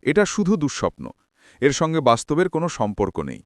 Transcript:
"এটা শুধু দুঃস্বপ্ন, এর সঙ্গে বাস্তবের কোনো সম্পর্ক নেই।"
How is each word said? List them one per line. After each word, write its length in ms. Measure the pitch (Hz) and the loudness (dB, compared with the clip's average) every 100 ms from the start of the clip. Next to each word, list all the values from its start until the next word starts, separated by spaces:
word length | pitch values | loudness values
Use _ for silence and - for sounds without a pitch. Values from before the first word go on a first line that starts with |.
"এটা 220 | 123 156 | 0 2
শুধু 320 | 202 - 190 202 | 0 0 0 2
দুঃস্বপ্ন, 540 | 147 - 92 - 62 - _ _ _ _ | 0 -2 -4 -6 -16 -16 _ _ _ _
এর 120 | 139 | 0
সঙ্গে 280 | 139 160 160 | 2 0 2
বাস্তবের 480 | 127 117 - 151 185 | 4 2 2 0 0
কোনো 200 | 156 165 | 0 -4
সম্পর্ক 520 | - 107 104 98 - | -2 -4 0 -2 -2
নেই।" 220 | 71 58 | -8 -10